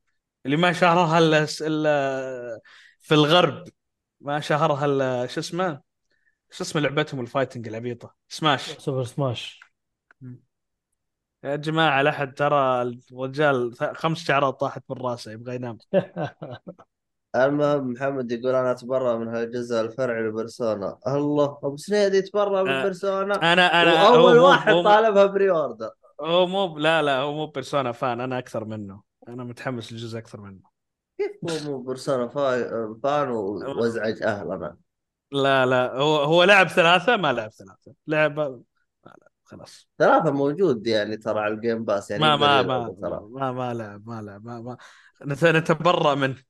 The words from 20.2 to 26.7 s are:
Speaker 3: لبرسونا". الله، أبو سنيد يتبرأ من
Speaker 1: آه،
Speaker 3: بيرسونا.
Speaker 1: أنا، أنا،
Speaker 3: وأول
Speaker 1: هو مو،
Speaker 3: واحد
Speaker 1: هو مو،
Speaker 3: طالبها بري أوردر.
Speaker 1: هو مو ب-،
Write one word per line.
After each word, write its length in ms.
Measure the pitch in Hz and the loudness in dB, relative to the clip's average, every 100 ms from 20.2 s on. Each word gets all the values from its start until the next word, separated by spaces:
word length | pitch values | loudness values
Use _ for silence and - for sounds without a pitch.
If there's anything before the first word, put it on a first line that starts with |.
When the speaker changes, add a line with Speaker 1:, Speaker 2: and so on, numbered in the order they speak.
Speaker 3:
لبرسونا". 760 | 113 107 113 - 117 104 92 - - | -4 -4 -8 -4 -4 -2 -6 -6 -4
الله، 520 | 143 147 147 143 143 | -2 0 0 0 -2
أبو 140 | 143 143 | -8 -8
سنيد 360 | - 208 196 | -4 0 2
يتبرأ 500 | 190 190 202 202 190 | 2 0 -2 0 0
من 60 | 190 | 0
Speaker 1:
آه، 140 | 135 | 0
Speaker 3:
بيرسونا. 680 | 202 180 196 190 196 196 165 | -2 -4 -4 -4 -2 2 4
Speaker 1:
أنا، 280 | 175 180 170 | 6 6 6
أنا، 120 | 170 | 6
Speaker 3:
وأول 440 | 165 202 240 180 160 | 6 8 8 10 10
Speaker 1:
هو 60 | |
مو، 40 | 180 | 8
Speaker 3:
واحد 260 | - 214 | 6 4
Speaker 1:
هو 80 | 170 | 4
مو، 80 | 208 | 6
Speaker 3:
طالبها 360 | 214 220 196 202 | 6 6 4 4
بري 240 | 196 196 | 4 2
أوردر. 380 | 170 139 110 110 - _ - | 2 -2 -6 -12 -14 _ -10
Speaker 1:
هو 260 | 151 175 180 | 0 2 2
مو 200 | 190 | 0
ب-، 100 | 190 | -2